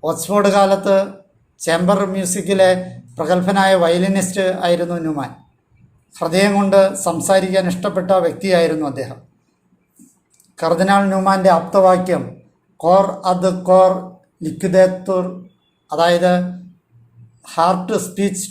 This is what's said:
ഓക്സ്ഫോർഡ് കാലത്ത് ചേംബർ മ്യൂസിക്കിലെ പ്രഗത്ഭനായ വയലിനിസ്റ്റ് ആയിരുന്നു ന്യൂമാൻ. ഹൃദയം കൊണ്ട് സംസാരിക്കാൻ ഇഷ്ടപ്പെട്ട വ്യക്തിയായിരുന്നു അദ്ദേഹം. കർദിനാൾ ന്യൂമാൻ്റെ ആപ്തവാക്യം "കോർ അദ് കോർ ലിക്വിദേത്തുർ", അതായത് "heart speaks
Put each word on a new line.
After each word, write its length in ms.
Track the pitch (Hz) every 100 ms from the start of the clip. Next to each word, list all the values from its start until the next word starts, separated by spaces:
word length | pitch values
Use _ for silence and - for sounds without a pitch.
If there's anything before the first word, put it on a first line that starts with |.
ഓക്സ്ഫോർഡ് 460 | - 165 - 202 202
കാലത്ത് 440 | 196 196 196 202 196 196 - _ _ _ _
ചേംബർ 380 | - 165 180 196 196
മ്യൂസിക്കിലെ 640 | 190 180 208 175 190 185 185 185 - -
പ്രഗത്ഭനായ 560 | - 156 180 180 196 196
വയലിനിസ്റ്റ് 720 | 190 170 175 190 196 185 202 185 185
ആയിരുന്നു 340 | 175 175 175 175
ന്യൂമാൻ. 260 | 160 147 127 - _ _ _ _ _ _ _
ഹൃദയം 380 | - 165 170 202
കൊണ്ട് 260 | 202 196 196 190 196
സംസാരിക്കാൻ 600 | - 165 175 190 185 190 180
ഇഷ്ടപ്പെട്ട 420 | 175 208 190 180 190
വ്യക്തിയായിരുന്നു 600 | 170 156 190 180 165 156 147
അദ്ദേഹം. 320 | 131 120 123 _ _ _ _ _ _ _ _ - _ _ _ _ _
കർദിനാൾ 440 | 165 170 190 196 196
ന്യൂമാൻ്റെ 420 | 190 190 196 185
ആപ്തവാക്യം 720 | 170 175 202 185 180 180 165 123 - _ _ _ _
"കോർ 260 | 160 190 196 - 185
അദ് 240 | 180 185 180 -
കോർ 260 | 185 185 185 - - _ _
ലിക്വിദേത്തുർ", 840 | 156 - 190 185 185 185 - 185 180 180 - _ _ _ _
അതായത് 420 | 151 170 175 180 180 180 180 - - _ _ _ _ - _ -
"heart 360 | - 165 185 180 214
speaks 440 | - - 202 190 -